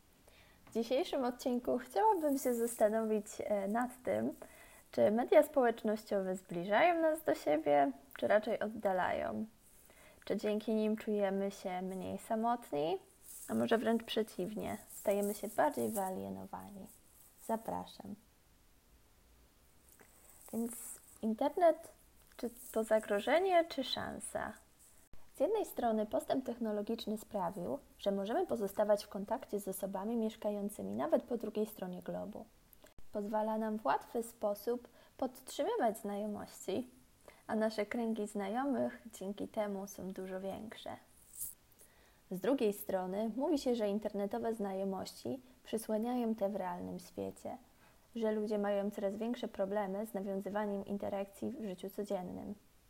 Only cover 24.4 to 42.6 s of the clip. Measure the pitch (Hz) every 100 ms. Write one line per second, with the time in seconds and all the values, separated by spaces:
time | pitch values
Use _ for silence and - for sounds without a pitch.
24.4 | - - - - - - - - - -
25.4 | 302 427 359 - 240 214 214 269 - 269
26.4 | 254 233 220 208 208 233 208 214 - 208
27.4 | 175 180 185 277 - - 202 196 196 294
28.4 | 370 233 196 - 214 208 - 202 196 226
29.4 | - 208 196 190 190 196 208 233 220 220
30.4 | 208 208 202 - 196 208 302 302 - 247
31.4 | 214 214 214 - 185 180 180 180 180 214
32.4 | 220 - - - - - - 214 202 214
33.4 | 220 220 220 214 262 415 - 240 226 -
34.4 | 208 202 - 247 - - - - 254 -
35.4 | - - 311 453 240 202 202 202 214 208
36.4 | - - - 202 254 - - - - -
37.4 | - 214 220 220 208 240 226 220 208 202
38.4 | 196 233 277 240 240 247 226 - 190 202
39.4 | 190 226 208 196 202 - 180 190 190 185
40.4 | 190 185 220 - - - - - - -
41.4 | - - _ - - - - _ - 185
42.4 | 220 277